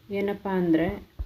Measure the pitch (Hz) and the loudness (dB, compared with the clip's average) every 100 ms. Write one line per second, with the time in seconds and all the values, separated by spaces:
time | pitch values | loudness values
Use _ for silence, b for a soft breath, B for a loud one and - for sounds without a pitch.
0 | - 202 202 196 202 185 175 160 175 202 | -8 -4 -2 -4 -2 0 4 4 2 -4
1 | - - | -12 -12